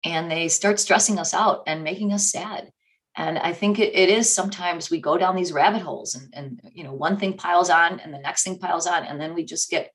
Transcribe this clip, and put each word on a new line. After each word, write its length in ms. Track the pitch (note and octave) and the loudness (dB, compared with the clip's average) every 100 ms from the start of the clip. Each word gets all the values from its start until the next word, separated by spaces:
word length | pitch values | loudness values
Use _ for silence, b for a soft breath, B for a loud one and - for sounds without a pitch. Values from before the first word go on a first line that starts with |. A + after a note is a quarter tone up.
and 280 | - E3 E3+ | -2 -4 -2
they 180 | D#3+ E3 | -2 0
start 320 | - G3 G#3 | 2 2 2
stressing 380 | - F3 - G3+ | 4 4 4 0
us 160 | D#3+ | 0
out 300 | E3+ G#3+ - - | 2 2 2 -2
and 180 | D#3 | -4
making 300 | D#3 F#3+ G#3 | -4 -4 -2
us 160 | G3+ G3+ | 0 0
sad. 400 | - G3+ G#3 - _ _ _ _ - | -2 -6 -10 -12 _ _ _ _ -6
And 220 | D#3+ C#3 | -4 -2
I 140 | E3+ | -2
think 240 | F3 G#3 G#3 | 0 0 2
it, 160 | G#3 | 2
it 160 | F#3 F#3 | 4 6
is 220 | G#3+ A3+ | 6 4
sometimes 580 | - F#3+ - F3+ E3+ - | 2 -2 -2 -4 -4 -2
we 100 | E3 | -2
go 160 | D3 E3+ | 0 2
down 200 | F#3 F#3 | 2 2
these 160 | F3 | -2
rabbit 280 | D3 E3+ G#3+ | 4 4 2
holes 340 | E3+ B2 - | -4 -10 -10
and, 140 | - C3+ | -12 -12
and, 260 | C#3+ C#3 A#2+ - | -14 -14 -14 -18
you 100 | - | -16
know, 80 | C#3+ | -12
one 240 | C3+ D3+ G3+ | -4 -2 0
thing 220 | G3 F#3+ | -2 -4
piles 320 | F3 F3 F3 | 2 4 6
on 280 | E3 E3+ F#3 | 6 4 0
and 120 | - | -10
the 60 | C#3 | -10
next 260 | C#3 - | -8 -2
thing 140 | - F3+ | -2 -4
piles 280 | F3+ E3+ E3 | -2 -2 0
on. 180 | E3+ | -2
And 140 | - C#3+ | -2 -8
then 140 | D#3 | -6
we 100 | E3+ | -6
just 260 | D#3+ E3 - | -6 -6 -2
get 200 | D#3+ - | -4 -4